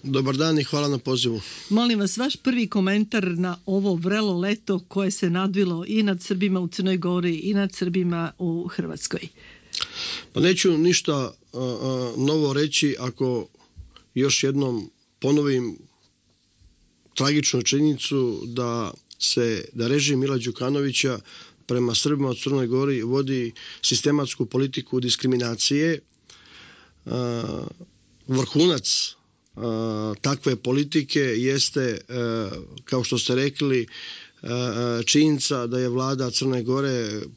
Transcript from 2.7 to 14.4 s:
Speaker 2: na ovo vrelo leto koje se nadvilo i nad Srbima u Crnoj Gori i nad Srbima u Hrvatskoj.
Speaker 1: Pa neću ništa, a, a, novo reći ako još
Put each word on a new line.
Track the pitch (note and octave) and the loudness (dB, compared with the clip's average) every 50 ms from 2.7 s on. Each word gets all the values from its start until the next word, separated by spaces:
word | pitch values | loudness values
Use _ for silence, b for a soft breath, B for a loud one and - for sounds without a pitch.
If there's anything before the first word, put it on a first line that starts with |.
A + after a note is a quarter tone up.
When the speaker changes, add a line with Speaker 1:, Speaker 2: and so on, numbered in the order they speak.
| - G#3 F#3 F#3+ G3 G#3 G#3+ G#3 - A3 F#3+ F#3 F3 | 0 2 2 4 4 2 2 2 0 0 0 0 0
Speaker 2:
na | E3 F3+ F#3 F3 F3+ - | 0 -2 -2 -4 -8 -4
ovo | - F#3+ G3 G3 G3+ F#3 | -2 0 2 2 2 0
vrelo | E3 E3+ F#3+ G3+ G#3+ A3 G#3 F#3 F3 | 0 0 0 0 2 2 0 0 0
leto | F3+ G3+ G#3+ G#3+ _ - G3 F3 | 0 0 -2 -2 _ -2 -2 -2
koje | F3 _ - G3 G3 F#3 | -2 _ -2 0 0 0
se | F#3 - - F3 | 0 0 0 0
nadvilo | E3+ F3+ F#3+ G3 F3+ G3 G3+ F3+ F3 E3 F3 | 2 2 0 0 2 2 2 2 0 -4 -4
i | - G#3+ A3 G#3+ | -2 0 2 2
nad | G3+ F#3+ F3+ | 2 2 0
Srbima | - - G3+ F#3 F#3 G3+ F#3 F#3 | -2 -4 -2 0 2 2 2 2
u | F3+ | 0
Crnoj | E3+ - - F#3 F#3+ F#3+ | -2 -2 -2 0 2 2
Gori | F3+ E3 F3+ F3+ F3+ F3 F3+ E3 | 2 0 0 0 2 0 0 -2
i | D#3 D#3+ F#3+ G#3+ | -2 -2 0 0
nad | G3 G3 F#3+ - | 0 0 0 -2
Srbima | - F#3+ F3+ F3 F#3 F3+ F3 E3+ E3+ E3 D#3+ - | -2 -4 0 0 0 0 0 0 -2 -2 -4 -6
u | _ F#3 E3+ E3 E3+ F3 | _ -4 -2 -2 -2 -4
Hrvatskoj. | F3+ - - F3 D#3+ D#3 - - - - - - - B B B B B B B B B B B B B B B B B B B B - | -6 -4 -6 -6 -6 -6 -8 -8 -6 -6 -6 -8 -10 B B B B B B B B B B B B B B B B B B B B 0
Speaker 1:
Pa | - | 2
neću | D#3 F3 F#3+ F3+ - F#3+ E3+ | 4 4 4 4 4 4 4
ništa, | D3+ D#3+ F3 F3+ - - - D3+ | 6 4 4 4 4 2 0 0
a, | C#3 C3 A2 - _ _ _ - | 0 0 -4 -6 _ _ _ -8
a, | A#2+ C3 B2+ B2 G#2+ B2 C3 C3 B2+ B2+ A#2+ A2+ | -4 -4 -4 -4 -2 -2 -2 -2 -2 -2 -4 -2
novo | - C3 C#3 D3+ D#3 D3+ C#3 C3 | 0 2 2 4 4 2 2 2
reći | C#3+ D3+ D3+ C#3 - D3+ C#3+ C3 - | 2 0 2 2 2 2 2 0 0
ako | B2 B2+ A#2+ - C3+ B2+ B2 A#2 G2 - _ _ - _ _ - - - B B B B _ | -4 -6 -4 -2 -2 0 0 -2 -4 -6 _ _ -20 _ _ -20 -20 -20 B B B B _
još | A#2+ C3 C#3 C3 - | 0 2 2 2 2